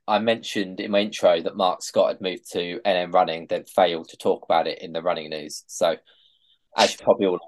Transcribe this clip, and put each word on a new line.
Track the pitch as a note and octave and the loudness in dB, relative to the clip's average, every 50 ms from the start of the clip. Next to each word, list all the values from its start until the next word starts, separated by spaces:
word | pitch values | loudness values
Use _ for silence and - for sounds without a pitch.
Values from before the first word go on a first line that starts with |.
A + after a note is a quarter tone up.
| - | -4
I | - G#2+ G#2 | 0 0 2
mentioned | A2 A#2 A2+ - - - - G#2+ F#2+ F#2 F#2 G#2 | 2 0 0 -2 -4 -6 -4 -4 -4 -4 -6 -8
in | G2 G#2 | -6 0
my | G2+ G2+ | 0 0
intro | G#2 G#2 - - G2+ F2+ F2 E2+ | 0 0 -4 2 4 4 4 4
that | E2 F#2 - | 0 -4 -2
Mark | G2+ F#2+ F2+ - - | 0 0 0 0 -2
Scott | - - - G#2 F#2 - | -8 -2 2 2 2 2
had | - - | 0 -2
moved | F#2+ F#2 F2 - _ - | -6 -6 -6 -6 _ -8
to | - F2+ F2 F2 F2 F2 - | -6 -6 -4 -4 -6 -4 0
N | G2+ F#2 | 0 0
M | F2+ F2+ F2 | 0 0 2
Running, | F2+ F#2 F2+ E2 E2 E2 E2 - | 2 2 2 2 0 -8 -6 -6
then | F2 E2 - | -6 -6 -6
failed | - - G2+ F#2 F2 E2+ D#2+ D#2 - | -2 2 2 4 4 2 -4 -8 -12
to | - | -14
talk | - - G2 F2 - - | -4 -2 -2 -2 -2 0
about | - E2+ E2 D#2 | 0 2 2 2
it | D#2+ - - | 0 -6 -8
in | - E2 | -12 -10
the | D#2+ E2 | -10 -4
running | D#2+ F2 E2+ D#2+ D#2 D2+ | -2 -2 -4 -4 -6 -10
news. | D#2 D2+ D2+ D2+ - - _ | -10 -10 -10 -12 -14 -16 _
So | - - - F2+ E2 D#2+ - _ _ _ _ _ _ _ _ _ _ _ _ _ _ - | -12 -4 0 0 0 0 -2 _ _ _ _ _ _ _ _ _ _ _ _ _ _ 0
as | - G#2 - | 2 2 2
you're | - - - | 2 0 2
probably | A#2 G2 - G2+ | 2 4 4 4
all | F#2 F2+ F2 - | 0 0 0 2